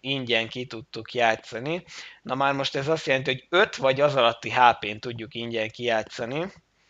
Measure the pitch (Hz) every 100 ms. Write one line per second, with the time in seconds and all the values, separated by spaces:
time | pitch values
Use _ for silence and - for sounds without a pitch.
0 | 131 139 120 113 113 127 127 113 - 113
1 | 110 123 117 110 - 113 139 175 - -
2 | - - - 131 139 139 135 139 139 160
3 | 147 135 131 123 - 180 220 - 135 131
4 | 147 135 117 - 113 123 120 110 104 107
5 | 123 113 110 117 117 113 110 - 120 110
6 | 107 - 117 147 196 - _ _